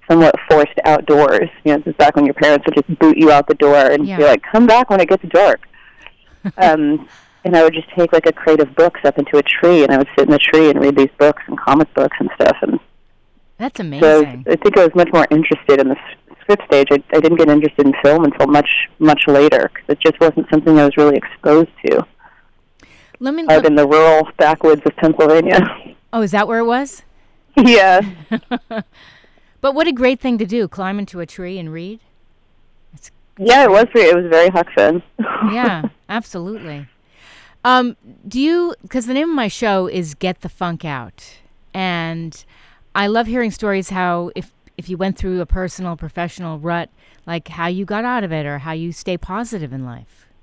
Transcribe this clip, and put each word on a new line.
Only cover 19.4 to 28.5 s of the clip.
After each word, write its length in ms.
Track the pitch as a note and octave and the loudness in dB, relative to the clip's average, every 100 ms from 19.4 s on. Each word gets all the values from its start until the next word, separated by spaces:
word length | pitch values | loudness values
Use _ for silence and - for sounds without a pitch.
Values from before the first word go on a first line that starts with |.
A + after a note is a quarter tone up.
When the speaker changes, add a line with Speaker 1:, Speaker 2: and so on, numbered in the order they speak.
| D3+ C3+ - | 4 2 -2
Speaker 1:
'cause 120 | - - | -8 -8
it 120 | D3 | -2
just 200 | D#3+ - | -2 2
wasn't 260 | E3 D#3 - | 0 0 -2
something 280 | D#3 D3+ D#3 | 0 4 4
I 60 | |
was 120 | C#3+ C#3 | 4 2
really 180 | D3 C#3 | 2 2
exposed 540 | - - - D#3 E3+ _ - | -4 -8 2 2 2 _ -2
to. 180 | C2 - _ _ _ _ _ _ _ _ _ _ _ | -2 -4 _ _ _ _ _ _ _ _ _ _ _
Speaker 2:
Let 120 | B3+ | -8
me 100 | D#4 | -8
Speaker 1:
Out 40 | E4 | 0
Speaker 2:
look 160 | D#3 | 2
Speaker 1:
in 100 | D#3 D3 | 4 2
the 100 | C#3+ | 4
rural 420 | D3+ D#3+ D#3 D#3 - | 4 6 4 0 0
backwoods 460 | D3+ D#3 D#3+ D3+ | 0 2 2 2
of 100 | D#3 - | 0 -2
Pennsylvania. 640 | D#3+ D#3+ D#3 D#3+ F3 F#3 F3 - - - _ | -2 2 2 2 2 0 0 -6 -20 -20 _
Speaker 2:
Oh, 80 | A#3 | -6
is 120 | G#3 | -4
that 140 | G3+ G#3 | -2 -2
where 120 | A3+ | -2
it 80 | A#3 | -2
was? 380 | A#3+ C#4 - _ _ _ | -4 -6 -14 _ _ _
Speaker 1:
<laughs> 260 | _ _ - | _ _ 2
Yeah. 460 | B3 A#3 F#3+ F#3 G3+ F3 D3+ | 4 4 4 2 0 -12 -12
Speaker 2:
<laughs> 520 | A3 _ | -12 _